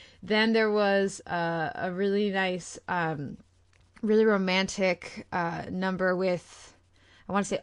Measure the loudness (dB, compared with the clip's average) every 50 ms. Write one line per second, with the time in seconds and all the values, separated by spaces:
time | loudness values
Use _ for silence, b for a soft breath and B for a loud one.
0 | B B B B -4 0 2 2 4 4 4 4 4 4 4 4 4 4 4 4
1 | 2 0 -2 -8 -8 -6 -4 -2 -2 -2 -2 -2 -4 -4 -4 -6 -6 -4 -2 -2
2 | 0 0 2 2 0 0 0 0 -2 -2 -2 -4 -8 -12 -16 -14 -8 -4 -2 -2
3 | -2 -2 -2 -4 -6 -10 -10 -14 -18 _ _ _ _ _ _ _ _ _ _ -6
4 | 0 2 4 6 6 4 4 2 2 2 2 2 0 0 0 0 0 0 0 -2
5 | -6 -12 -16 -16 -12 -6 -4 -4 -2 -2 -4 -6 -8 -8 -6 -4 -2 -2 -2 0
6 | 0 0 2 2 2 0 0 -2 -4 -10 -20 -20 -20 -20 -20 _ _ _ b b
7 | b b b b b -4 -2 -2 0 -2 -4 -4